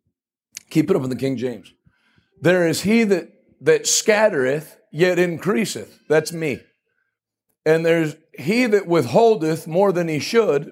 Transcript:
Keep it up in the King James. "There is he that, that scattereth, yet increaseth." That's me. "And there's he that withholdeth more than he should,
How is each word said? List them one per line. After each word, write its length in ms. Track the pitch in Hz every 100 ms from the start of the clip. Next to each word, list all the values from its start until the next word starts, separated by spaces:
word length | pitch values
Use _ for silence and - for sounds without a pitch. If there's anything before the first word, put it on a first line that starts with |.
| _ _ _ _ _ - -
Keep 200 | 160 151
it 60 | 185
up 80 |
in 60 | 131
the 80 | 127
King 180 | 135 127
James. 380 | 123 110 - _ _ _ _ _ _ _
"There 260 | 156 180 170
is 180 | 156
he 200 | 185 226
that, 300 | 220 180 - _ _ _
that 260 | 135 156 -
scattereth, 920 | - - 208 214 165 127 147 156 - _
yet 260 | 151 180 175
increaseth." 800 | 180 156 165 233 196 117 101 _ -
That's 240 | 156 156
me. 300 | 165 160 107 - _ _ _ _ _ _ _ _ _ 156
"And 200 | 160 165
there's 300 | 170 160 147 _ -
he 260 | 135 226 247
that 200 | 208 170
withholdeth 800 | 170 123 160 233 208 160 160 165
more 240 | 165 202
than 160 | 175 170
he 120 | 151
should, 520 | - 233 202 143 139